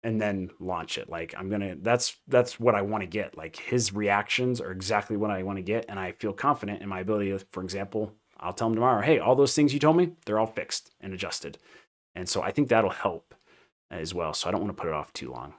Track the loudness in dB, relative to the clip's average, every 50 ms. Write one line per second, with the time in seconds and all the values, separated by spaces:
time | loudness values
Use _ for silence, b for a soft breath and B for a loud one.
0 | -2 0 0 0 0 0 0 -2 -4 -8 -10 _ -6 -4 -4 -4 -4 -6 -8 -8
1 | -8 -8 -8 -8 -8 -8 -10 -10 -6 -4 -2 -2 -2 -4 -6 -4 2 2 2 4
2 | 4 0 -2 _ _ 4 4 4 4 4 -2 2 4 4 4 4 2 0 -2 -4
3 | -4 -4 -4 -6 -6 -6 -8 -12 -14 -12 -12 -12 -4 0 2 2 2 2 0 0
4 | 2 4 4 2 2 0 -2 0 0 0 0 -2 -4 -8 -8 -8 -2 0 0 0
5 | 2 0 -2 -2 0 0 0 -2 -2 -4 -4 -6 -4 -2 -2 -2 -2 -4 -8 -6
6 | -6 -6 -8 _ -4 -4 -4 0 2 0 2 2 -2 -6 -6 -6 -6 -6 -6 -4
7 | -2 0 0 0 0 0 -2 -4 -6 _ -8 -8 -6 -6 -6 -6 -6 -4 -4 -4
8 | -4 -4 -8 _ _ _ _ _ -8 -8 -4 -2 0 0 2 4 4 4 4 4
9 | 4 4 4 4 6 4 6 6 6 6 6 4 4 4 4 4 4 6 6 6
10 | 4 2 0 _ _ 0 2 2 2 2 0 -6 -6 -4 -6 -8 -8 -10 _ _
11 | -12 -10 -8 -6 -6 -6 -6 -6 -8 -10 -12 -14 b b b b b b _ _
12 | _ _ _ -8 -4 -2 -2 0 0 0 0 0 2 4 4 4 4 2 -2 0
13 | -2 -2 -2 -2 _ _ -20 _ b b b b b b b _ _ _ -10 -8
14 | -8 -6 -4 -4 -4 -2 -2 -2 -2 0 -2 0 -2 -4 -4 -4 -4 -4 -4 -4
15 | -6 -8 _ -12 -10 -10 -10 -12 -14 -16 -18